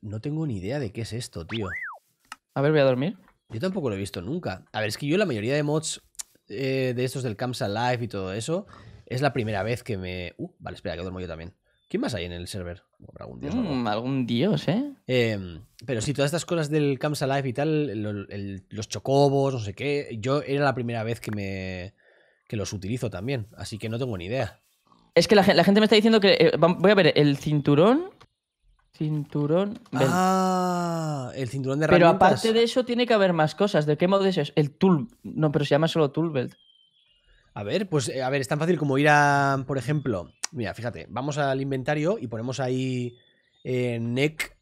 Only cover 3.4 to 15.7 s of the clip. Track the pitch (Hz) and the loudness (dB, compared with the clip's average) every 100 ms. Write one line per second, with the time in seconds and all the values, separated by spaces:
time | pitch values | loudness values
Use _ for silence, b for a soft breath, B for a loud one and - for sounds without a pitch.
3.4 | _ 110 180 190 139 98 98 - 90 170 | _ -6 -4 -4 -4 -4 -6 -8 -6 -6
4.4 | 160 92 - 107 107 110 147 170 208 117 | -6 -10 -10 -6 -4 -4 -2 0 0 -2
5.4 | 110 143 147 156 156 - _ _ - _ | -2 -2 0 -2 -4 -10 _ _ -16 _
6.4 | _ 110 135 135 131 120 127 139 127 104 | _ -6 -2 -2 -2 -2 -4 -4 -6 -4
7.4 | 127 127 110 104 123 123 117 101 92 98 | -6 -4 -4 -2 -2 -2 -4 -6 -6 -6
8.4 | 113 170 202 B B B - 123 143 131 | -4 -6 -6 B B B -10 -2 -2 -2
9.4 | 110 104 101 120 - 104 92 92 87 - | -4 -2 -2 -4 -4 -6 -6 -8 -8 -10
10.4 | - _ 85 87 98 82 90 92 90 80 | -16 _ -16 -12 -10 -8 -8 -8 -10 -10
11.4 | 82 _ _ _ _ 196 254 110 87 87 | -12 _ _ _ _ -4 -4 -4 -6 -8
12.4 | 90 104 87 87 _ _ - - - 127 | -10 -10 -10 -12 _ _ -20 -18 -16 -12
13.4 | 135 214 220 135 117 104 123 135 120 117 | -6 -4 -2 -2 -2 -2 -2 -2 0 0
14.4 | 170 156 - 185 285 277 - 127 117 104 | 2 0 0 -2 -2 -10 -2 2 2 0
15.4 | 92 82 - | -6 -12 -18